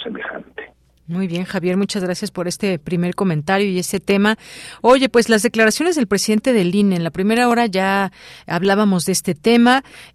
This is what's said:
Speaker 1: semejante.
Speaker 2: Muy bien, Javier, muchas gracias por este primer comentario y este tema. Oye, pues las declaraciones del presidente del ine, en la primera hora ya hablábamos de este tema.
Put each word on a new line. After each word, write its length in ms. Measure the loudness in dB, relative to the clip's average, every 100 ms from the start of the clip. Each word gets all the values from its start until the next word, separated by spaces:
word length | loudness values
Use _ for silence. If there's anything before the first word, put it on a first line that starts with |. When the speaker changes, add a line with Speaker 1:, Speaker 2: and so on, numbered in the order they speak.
Speaker 1:
semejante. 680 | -12 -10 -12 -14 -16 -20 -20 _ _ _ -10
Speaker 2:
Muy 160 | -6 -4
bien, 180 | -6
Javier, 340 | -6 -4 -2 -2
muchas 260 | -2 -4
gracias 260 | -4 -6 -8
por 180 | -6 -6
este 300 | -4 -4 -4
primer 360 | -4 -2 -2
comentario 520 | -2 -2 0 0 0 0
y 120 | -2
este 200 | -4 -4
tema. 380 | 0 2 2 0 -8 -20 -20 0
Oye, 260 | 4 4 4
pues 220 | 2 2
las 120 | 2
declaraciones 540 | 2 2 2 2 0 0
del 100 | 0
presidente 460 | 0 0 0 2
del 220 | 2 2
ine, 220 | 2 2 0
en 60 |
la 80 | -2
primera 380 | -2 0 2 2
hora 160 | 2
ya 480 | 0 0 0 0 -2 -6 -20 -18 -8
hablábamos 600 | -2 2 2 2 2 0
de 60 |
este 220 | -4 -4
tema. 500 | -2 2 4 4 4 -2 -16 -20